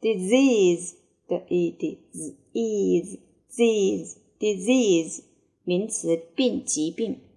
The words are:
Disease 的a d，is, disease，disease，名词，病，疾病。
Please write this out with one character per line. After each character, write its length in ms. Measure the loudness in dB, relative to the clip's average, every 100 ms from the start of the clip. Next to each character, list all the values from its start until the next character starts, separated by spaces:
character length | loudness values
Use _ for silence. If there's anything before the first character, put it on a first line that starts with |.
Disease 920 | -2 -2 2 4 6 6 4 4 -2 -16 _ _ _
的 100 | -8 -2
a 220 | -2 -2
d，is, 1500 | -2 -8 -8 _ -12 -12 -12 _ -6 -4 -2 0 0 -2 -14 _ _ _
disease，disease， 1700 | 0 2 4 0 -2 -8 -18 _ _ -4 -2 2 2 4 2 0 -10 -18 _ _ _
名 240 | -4 -2 -2
词， 280 | -6 -2 -2 -2 -2
病， 260 | -2 -2
疾 260 | -6 -4 -4
病。 280 | -4 -6 -6 -14